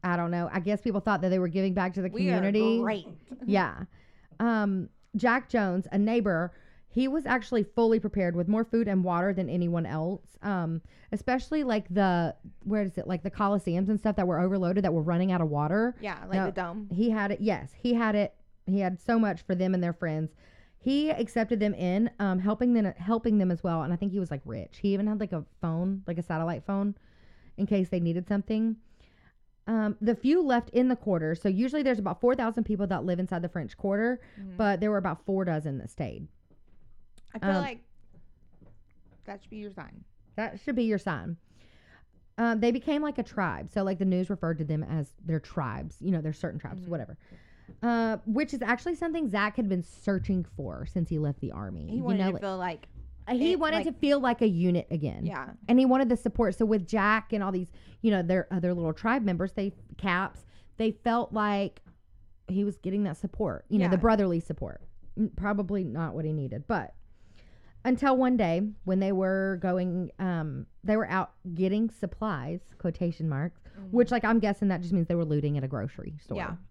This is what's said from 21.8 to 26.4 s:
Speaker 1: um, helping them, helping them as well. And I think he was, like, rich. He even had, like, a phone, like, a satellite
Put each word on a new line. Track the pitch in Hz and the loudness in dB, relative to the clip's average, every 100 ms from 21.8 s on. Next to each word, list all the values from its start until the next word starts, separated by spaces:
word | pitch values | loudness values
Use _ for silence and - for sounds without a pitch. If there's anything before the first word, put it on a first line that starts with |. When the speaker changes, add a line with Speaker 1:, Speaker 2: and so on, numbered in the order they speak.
| 180 185 226 - | 0 2 0 0
Speaker 1:
um, | 202 185 | 0 2
helping | 190 214 247 | 0 2 4
them, | 233 202 - | 4 2 -2
helping | 175 226 226 214 | 0 0 4 4
them | 185 | 4
as | 170 | 2
well. | 185 165 | 0 -2
And | 151 | 0
I | 170 | -2
think | 202 | -2
he | 196 | -2
was, | 175 | -4
like, | 139 | -6
rich. | 139 113 - - | -8 -10 -10 -4
He | 202 | 0
even | 196 208 | 0 0
had, | 214 | -2
like, | 202 | -2
a | 165 147 - | -4 -8 -6
phone, | 170 165 180 196 190 | -4 -2 -2 -4 -4
like, | 170 | -6
a | |
satellite | 170 160 | -2 -2